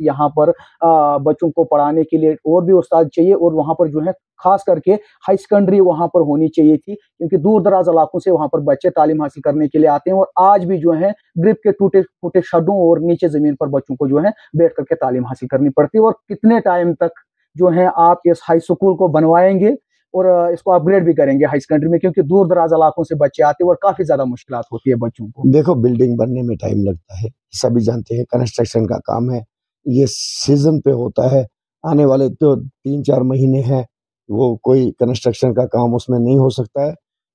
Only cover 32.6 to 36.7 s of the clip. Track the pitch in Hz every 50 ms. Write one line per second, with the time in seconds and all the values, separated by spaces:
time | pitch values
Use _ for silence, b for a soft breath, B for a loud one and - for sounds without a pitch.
32.6 | 131 135 - _ _ 135 143 147 131 143 139 131 127 127 135 127 135 131 131 139
33.6 | 127 123 139 127 117 - _ _ _ _ _ _ _ - 101 110 131 123 113 -
34.6 | - 120 131 135 127 101 - - 123 120 127 - - 123 110 - 139 127 107 123
35.6 | 127 127 - 120 120 120 120 117 - - 127 120 117 123 135 139 131 131 113 135
36.6 | 117 -